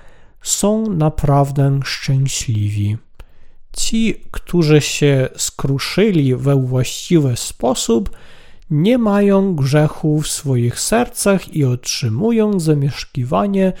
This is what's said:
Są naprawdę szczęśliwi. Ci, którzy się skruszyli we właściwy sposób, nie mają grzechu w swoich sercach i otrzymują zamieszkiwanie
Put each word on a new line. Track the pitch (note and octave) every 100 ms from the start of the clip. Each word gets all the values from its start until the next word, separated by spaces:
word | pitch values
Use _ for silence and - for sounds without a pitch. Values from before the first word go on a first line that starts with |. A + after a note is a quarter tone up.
| - - - -
Są | - - G3+ G#3+ A3
naprawdę | F3 D3+ D#3 C#3+ C#3 C#3 C#3 C#3 C#3
szczęśliwi. | C3 - - C3+ C3+ - - A2 G#2 G#2 G2+ A2 - - - - - - - -
Ci, | - A3+ A3+ - -
którzy | - - F3 D3+ D3+
się | C#3 - D3 C3+ C3 -
skruszyli | - - C3+ C#3 - - A3 F3 C3+ B2+
we | C3 C#3
właściwy | B2+ B2+ A#2+ - - E3+ C#3 A#2+
sposób, | - - A#3 B3+ - A3+ G3+ - - - - - -
nie | D3+ F3+ B3+
mają | A3 G3+ G3+ G3 G3
grzechu | E3+ C3+ D3 D3+ - D#3 D3+
w | D3+
swoich | - C#3+ B2 A#2+ -
sercach | - A3+ A#3+ - - G3 -
i | D#3+
otrzymują | C3+ B2 - - B2 A2 A3 A#3 G#3+ G3+
zamieszkiwanie | D#3 D3 C#3 - - - B2 E3+ G3+ G3 F#3+ F#3